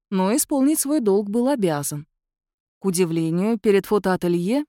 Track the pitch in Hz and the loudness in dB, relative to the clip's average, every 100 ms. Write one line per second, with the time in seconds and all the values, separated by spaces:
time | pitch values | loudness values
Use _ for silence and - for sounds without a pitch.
0 | - 190 190 294 - 277 269 320 277 311 | -4 0 0 0 0 0 2 0 0 0
1 | 208 196 202 233 254 277 180 147 143 147 | 2 0 0 0 0 0 0 -2 -4 -8
2 | - _ _ _ _ _ _ _ 190 180 | -12 _ _ _ _ _ _ _ -2 0
3 | 170 165 160 170 214 226 220 196 - 208 | 0 0 0 0 0 0 2 2 2 0
4 | 190 180 175 175 180 277 | 0 0 0 0 0 -2